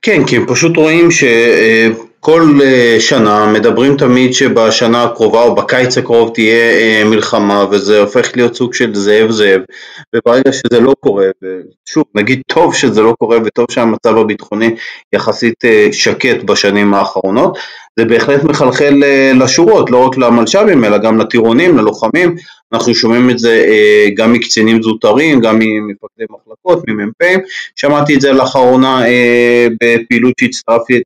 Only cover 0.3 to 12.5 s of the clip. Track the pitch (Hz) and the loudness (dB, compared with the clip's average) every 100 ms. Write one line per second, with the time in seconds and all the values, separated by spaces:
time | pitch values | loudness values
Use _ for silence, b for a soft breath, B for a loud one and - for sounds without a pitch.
0.3 | 120 - 123 160 165 156 165 170 156 135 | -2 -2 -2 0 2 2 2 2 0 0
1.3 | 117 117 90 113 113 113 110 - _ - | 2 2 2 2 2 0 -2 -12 _ 0
2.3 | 165 160 143 139 127 120 110 - 139 107 | 2 4 4 4 2 2 2 0 0 0
3.3 | 104 107 107 113 117 131 143 139 123 127 | 0 2 2 0 0 0 2 2 2 0
4.3 | 127 135 110 110 110 117 120 120 - 110 | 0 0 0 0 0 0 0 -2 -2 0
5.3 | 110 120 98 - 127 123 123 - 117 113 | 2 2 0 -2 -2 -2 -4 0 0 0
6.3 | 113 110 117 117 101 113 110 107 110 107 | 0 0 2 2 2 0 2 2 0 -2
7.3 | 113 101 101 98 101 95 107 101 127 113 | -2 0 0 0 -2 0 0 2 -2 -4
8.3 | 127 120 117 120 - 120 104 101 107 110 | -2 -2 -2 -6 -4 -4 -4 0 0 0
9.3 | 110 104 95 92 B B B B 120 117 | 0 0 0 -2 B B B B -4 0
10.3 | 123 - - 117 117 123 135 139 98 95 | 0 0 -2 -2 0 2 0 -2 0 -2
11.3 | 95 92 92 85 _ - 156 151 107 104 | -4 -12 -14 -16 _ -8 -4 -4 -4 -4
12.3 | 131 - | -4 -4